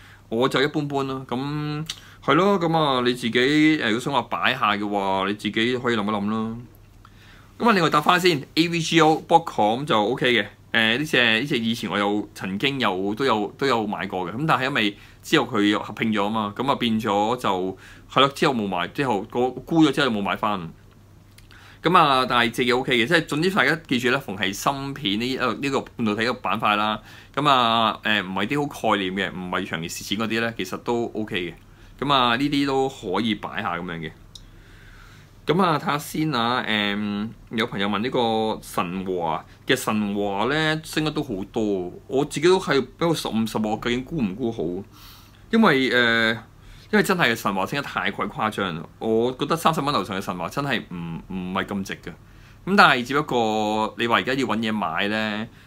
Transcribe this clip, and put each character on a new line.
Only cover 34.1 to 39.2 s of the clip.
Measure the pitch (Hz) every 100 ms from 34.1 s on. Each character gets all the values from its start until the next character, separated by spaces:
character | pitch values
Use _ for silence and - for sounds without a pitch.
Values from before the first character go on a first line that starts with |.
| - - - - - - - - - - - - - -
噉 | 175
啊， | 185 147
睇 | 160
吓 | 147
先 | - 151 156 123
啊， | 117 123 110
誒， | 107 104 101 104 101 110 - -
有 | 113 113
朋 | 104
友 | 101
問 | 101
呢 | 120
個 | 135 117 110 110 90
神 | - - 90 95 95
華 | 90